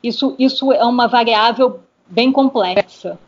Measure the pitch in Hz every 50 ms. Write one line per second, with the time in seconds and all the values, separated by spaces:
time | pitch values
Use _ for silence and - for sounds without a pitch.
0 | - 240 226 - 269 262 - - 254 262 262 - 262 269 262 - 233 240 247 247
1 | 240 226 247 240 233 233 226 208 220 233 233 233 262 247 - - _ _ _ _
2 | _ _ 180 196 240 262 262 285 277 269 269 240 196 180 185 202 196 _ - -
3 | - 185 - - -